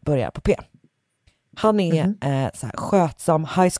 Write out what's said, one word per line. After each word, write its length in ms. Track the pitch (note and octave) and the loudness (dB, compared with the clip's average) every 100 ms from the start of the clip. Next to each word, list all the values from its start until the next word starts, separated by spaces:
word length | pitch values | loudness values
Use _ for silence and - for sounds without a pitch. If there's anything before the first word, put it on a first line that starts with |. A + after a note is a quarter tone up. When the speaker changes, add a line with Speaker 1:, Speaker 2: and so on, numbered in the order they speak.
Speaker 1:
börjar 300 | - C#3 E2+ | -2 -2 -2
på 100 | - | -2
P. 140 | - - - _ _ _ _ _ _ _ _ - | -2 -2 -6 _ _ _ _ _ _ _ _ -2
Han 220 | A3 G#3 | 2 2
är, 280 | F3 D#3+ F3 | 2 2 0
Speaker 2:
Mhm. 100 | G#3+ | -2
Speaker 1:
eh, 300 | C#3+ C3+ C3 | -2 -2 -2
så 120 | - G#3 | -4 -8
här, 120 | - | -8
skötsam 680 | - G3 E3 - - D#3 D#3 | 0 2 2 0 0 0 0
high 280 | F#3 F3+ | 2 2